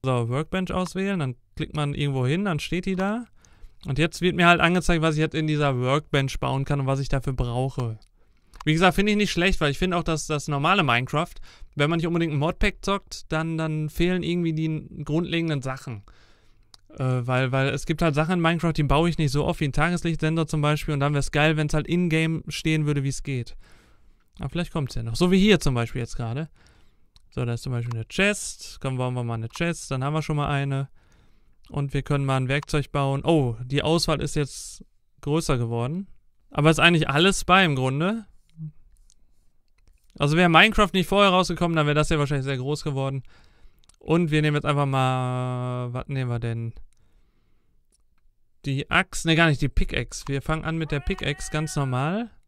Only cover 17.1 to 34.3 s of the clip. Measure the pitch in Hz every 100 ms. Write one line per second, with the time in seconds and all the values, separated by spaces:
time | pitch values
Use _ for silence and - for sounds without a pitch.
17.1 | 127 120 127 131 135 135 135 - 156 170
18.1 | 147 156 180 165 170 170 160 143 139 170
19.1 | 160 151 139 147 170 147 139 160 175 170
20.1 | 160 156 165 156 156 147 147 - 147 143
21.1 | 147 139 151 156 151 151 156 - 170 175
22.1 | 160 160 160 - - 160 156 151 143 139
23.1 | 131 - 131 117 - - - _ - -
24.1 | _ _ - 127 170 175 165 135 - 117
25.1 | 113 180 190 214 185 - 123 117 131 117
26.1 | - 117 120 156 - - _ - _ _
27.1 | _ - - 120 117 - 120 120 117 110
28.1 | - 196 208 - - - - 135 127 127
29.1 | 123 120 117 113 - 170 165 - 131 135
30.1 | 156 147 147 143 143 139 139 139 - _
31.1 | - _ _ _ _ - - 143 139 -
32.1 | 143 139 131 127 139 - 151 - 143 139
33.1 | 139 143 165 127 113 123 143 - 165 165
34.1 | 151 139